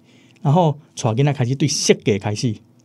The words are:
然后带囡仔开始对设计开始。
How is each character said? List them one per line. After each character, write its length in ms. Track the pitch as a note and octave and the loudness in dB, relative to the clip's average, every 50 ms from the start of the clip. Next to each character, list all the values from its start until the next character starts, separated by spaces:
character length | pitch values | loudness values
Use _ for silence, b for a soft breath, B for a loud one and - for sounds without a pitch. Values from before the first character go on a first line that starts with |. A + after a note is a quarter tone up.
| b b b b b b b b | b b b b b b b b
然 100 | b D3+ | b 2
后 240 | C#3+ F#3 F3 D#3 - b b b b | 2 4 2 2 0 b b b b
带 140 | - - A#2 | -4 -4 -2
囡 140 | A2 C3 C#3 | 0 2 0
仔 80 | D3 | 0
开 120 | C3+ - B2+ | 0 0 -2
始 100 | A#2 C3+ | -2 -2
对 140 | - D#3 C3 | -2 -2 -2
设 260 | - - - - G2+ | -2 -2 0 0 0
计 240 | - - - G#2 G2 | 2 2 0 0 0
开 160 | - A2 G#2+ | -2 -4 -4
始。 220 | - - A#2+ G#2+ - - _ _ _ | -4 -4 -4 -6 -6 -12 _ _ _